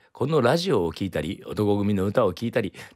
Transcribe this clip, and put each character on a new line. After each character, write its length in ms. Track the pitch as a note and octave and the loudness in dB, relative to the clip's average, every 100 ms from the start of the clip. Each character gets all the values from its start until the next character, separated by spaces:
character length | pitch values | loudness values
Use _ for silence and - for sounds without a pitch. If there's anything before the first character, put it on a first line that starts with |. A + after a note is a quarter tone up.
| _ | _
こ 140 | - D3 | -6 0
の 160 | D#3 | 4
ラ 160 | A#2 E3 | 4 2
ジ 140 | F3+ | 2
オ 140 | B2 E2 | 0 0
を 80 | |
聞 120 | - G2 | -2 -4
い 60 | |
た 100 | E2 | -4
り、 220 | D2+ E2+ - | -6 -8 -8
男 280 | F2+ G#2 | -2 0
闘 20 | G#2 | 2
呼 20 | |
組 140 | G2+ | 2
の 120 | G2+ F#2+ | 0 0
歌 200 | G2+ G#2+ | 2 2
を 80 | |
聞 140 | - A#2 | 0 -4
い 40 | |
た 100 | A#2+ | -2
り、 120 | G2+ - - | -4 -8 -18